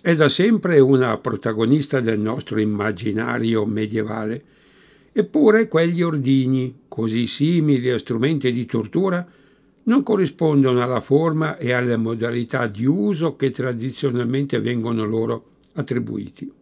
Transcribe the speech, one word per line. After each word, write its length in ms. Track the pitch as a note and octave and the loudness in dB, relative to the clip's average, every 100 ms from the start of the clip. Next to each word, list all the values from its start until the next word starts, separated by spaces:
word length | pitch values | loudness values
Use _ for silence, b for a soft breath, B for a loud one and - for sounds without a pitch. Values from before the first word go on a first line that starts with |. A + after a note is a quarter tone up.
è 120 | F3+ | 2
da 140 | E3 D3 | 4 4
sempre 500 | - G3+ G#3+ F3+ D#3 | 4 2 2 4 4
una 380 | C3+ C3+ B2 G#2+ | 6 4 2 -2
protagonista 800 | B2+ G#2+ A#2 A2 A2+ D3 C#3+ C3+ | -4 -4 -4 -2 2 2 2 -2
del 200 | A#2 A2 | 0 -2
nostro 420 | G#2+ A#2+ - G#2+ | -2 -6 -4 -2
immaginario 1040 | G#2+ G#2 G#2+ F#2 A2 G#2 A#2+ A#2+ A#2 A2+ G#2+ | -2 -2 -4 -4 -4 -4 -4 -2 0 0 0
medievale, 800 | G#2+ G#2+ A2 G#2+ A2 G#2+ A#2+ _ b b b b b b | -2 -4 -4 -4 -6 -6 -8 _ b b b b b b
eppure 560 | - - - A#3 G#3+ A3 | -4 -2 2 4 4 2
quegli 360 | D#3+ E3+ F3 | 0 0 0
ordini, 800 | E3+ D3+ B2+ C3+ C3 C3 B2+ - _ | -2 0 2 2 2 -2 -4 -10 _
così 380 | - A2+ A2+ A#2 | -6 -2 -2 -2
simili 640 | - D3 E3+ D3+ C3+ B2 | 0 2 2 2 2 0
a 80 | A#2+ | -2
strumenti 540 | - A2+ C3+ D#3 B2+ | -2 -2 0 0 -2
di 140 | A#2+ A#2 | -2 -2
tortura, 640 | A#2 G#2 E3 F#3+ F3 F3 b b b b b - | -4 -2 -2 0 -2 -6 b b b b b 0
non 180 | C4 | 0
corrispondono 800 | C4+ G#3 E3+ - D#3+ C#3+ C3+ B2 | 2 0 0 0 2 4 4 2
alla 180 | B2 B2 | 0 -2
forma 560 | - C#3 E3 D#3 D#3 D3+ | 2 2 2 0 -2 -4
e 140 | A#2+ | -2
alle 260 | B2 B2 A2+ | 0 0 0
modalità 680 | A2+ A#2 A#2 A#2+ A#2 C3 A#2 | -2 -2 -2 -4 -4 -2 -4
di 180 | G2+ B2+ | 0 0
uso 500 | F3 G#3 E3 E3 - | 2 0 0 -2 0
che 140 | C3+ | -2
tradizionalmente 1080 | B2+ B2+ A#2+ B2+ B2 C#3 B2 A#2 C3+ C#3 B2 | -2 -4 -4 -6 -4 -2 0 0 0 2 -2
vengono 460 | A2 A#2+ A2+ A2+ G#2+ | 0 -2 -2 -2 0
loro 480 | A2 A2+ A2+ _ _ _ | -2 -2 -4 _ _ _
attribuiti. 800 | - C#3 A#2+ A2 G2+ - - C#4 _ | -8 -4 -4 -4 -8 -8 -14 -16 _